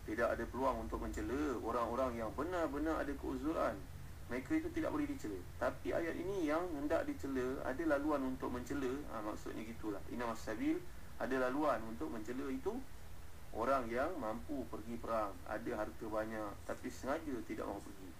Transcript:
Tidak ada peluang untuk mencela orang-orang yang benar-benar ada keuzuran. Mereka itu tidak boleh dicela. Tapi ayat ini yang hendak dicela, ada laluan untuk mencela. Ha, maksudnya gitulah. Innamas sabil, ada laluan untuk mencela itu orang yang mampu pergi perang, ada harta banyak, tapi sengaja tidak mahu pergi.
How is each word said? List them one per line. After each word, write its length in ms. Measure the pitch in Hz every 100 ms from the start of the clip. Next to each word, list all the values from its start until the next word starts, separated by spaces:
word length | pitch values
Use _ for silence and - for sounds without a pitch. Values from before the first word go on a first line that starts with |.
Tidak 240 | - 110 113
ada 160 | 113 117
peluang 400 | 120 131 117 113
untuk 100 | 113
mencela 600 | 113 113 107 135 147 123
orang-orang 560 | 113 120 117 120 131 117
yang 100 | 110
benar-benar 680 | 101 160 180 160 143 156 156 139
ada 80 | 131
keuzuran. 640 | - 135 139 165 143 104 - - - - -
Mereka 280 | 123 135 156
itu 160 | -
tidak 220 | 165 - 151
boleh 100 | 294
dicela. 320 | 277 107 101 - -
Tapi 320 | 123 - -
ayat 220 | - 165 -
ini 320 | 175 - 156
yang 140 | 156 180
hendak 320 | 160 147 165 -
dicela, 540 | 143 139 131 127 135 -
ada 160 | 135 160
laluan 480 | 143 147 143 131
untuk 160 | 131 -
mencela. 400 | 123 127 143 127 139 151
Ha, 80 | -
maksudnya 400 | - - - - -
gitulah. 340 | 226 107 101 -
Innamas 320 | 120 120 113
sabil, 380 | - 107 285 349 - - - -
ada 140 | 117 131 127
laluan 320 | 135 151 117 110
untuk 240 | 113 156
mencela 380 | 117 110 127 143
itu 220 | 135 185 240 - - - - - - -
orang 320 | - 117 135 117
yang 180 | 120 147 185
mampu 480 | 110 117 - 143 117
pergi 240 | 107 117 117
perang, 380 | 113 113 104 95 -
ada 260 | 107 117 113 110
harta 200 | - 113
banyak, 420 | 107 110 110 104 98 -
tapi 240 | 110 127
sengaja 460 | - 123 156 156 123 107
tidak 240 | - -
mahu 140 | 101
pergi. 260 | - - -